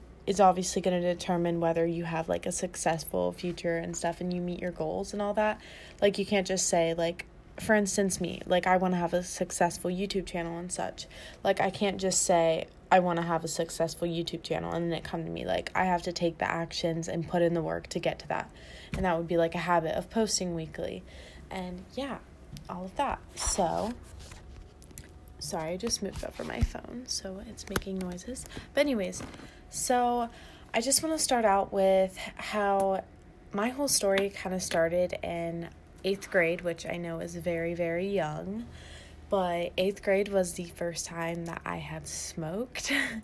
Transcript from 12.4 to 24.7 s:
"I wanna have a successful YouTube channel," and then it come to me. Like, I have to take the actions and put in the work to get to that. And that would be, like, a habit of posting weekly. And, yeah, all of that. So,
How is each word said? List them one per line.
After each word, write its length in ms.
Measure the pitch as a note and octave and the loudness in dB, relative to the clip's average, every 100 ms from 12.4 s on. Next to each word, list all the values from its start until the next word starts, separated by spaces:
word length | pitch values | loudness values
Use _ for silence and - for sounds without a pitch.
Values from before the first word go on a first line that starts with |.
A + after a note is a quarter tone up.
| E3 D#3+ - - - | 6 4 -2 -8 4
"I 80 | F#3+ | 6
wanna 220 | F3+ E3+ | 6 2
have 220 | E3+ E3 | 2 0
a 40 | E3 | 0
successful 600 | - E3 - E3 - F3 | -2 -2 0 -2 -2 -2
YouTube 340 | E3 E3+ E3 | -2 -4 -6
channel," 320 | - D#3+ E3+ | -4 -2 -2
and 180 | E3 E3+ | -2 0
then 60 | D#3+ | -2
it 60 | |
come 200 | - E3+ | -4 -6
to 60 | E3 | -4
me. 160 | E3+ - | -4 -2
Like, 260 | - - - | -2 0 0
I 100 | F#3 | 2
have 160 | F3 | 2
to 80 | F3+ | 0
take 280 | F3 E3+ E3 | -2 -2 0
the 100 | - | 0
actions 580 | E3 E3 - E3+ E3 E3+ | 0 -4 -2 -2 0 -2
and 200 | E3+ D#3 | -4 0
put 140 | F3+ | 2
in 120 | E3+ | 4
the 80 | E3+ | 2
work 260 | D#3+ E3+ - | 0 -4 -4
to 120 | F3+ | -4
get 200 | E3 - | -2 -2
to 80 | - | -4
that. 200 | E3+ - - - - - D#3 | -6 -6 -14 -18 -18 -8 -2
And 100 | F#3 | 0
that 120 | E3 | 0
would 100 | E3+ | 2
be, 100 | E3+ | 2
like, 160 | E3 | 2
a 60 | F3 | 2
habit 360 | E3 F3 D#3+ - | 2 4 4 -2
of 140 | F#3 | -2
posting 460 | A3+ G#3+ - F3+ E3+ | 0 2 0 -2 -4
weekly. 480 | D#3+ - F3 F#3 - - - - - | -6 -6 -6 -8 -12 -16 -18 -18 -10
And, 340 | F#3+ F3+ F3+ F#3 | -8 -8 -10 -10
yeah, 240 | A#3+ C#4 G3 - - - - - | -8 -8 -8 -12 -20 -16 -14 -10
all 160 | F#3 F#3+ | -8 -4
of 100 | - | -2
that. 240 | C#4 - - - | 0 -2 -8 -4
So, 580 | - - E3 E3 G3+ B3 - - - - - - - | 0 2 4 2 0 -4 -12 -16 -16 -16 -16 -18 -18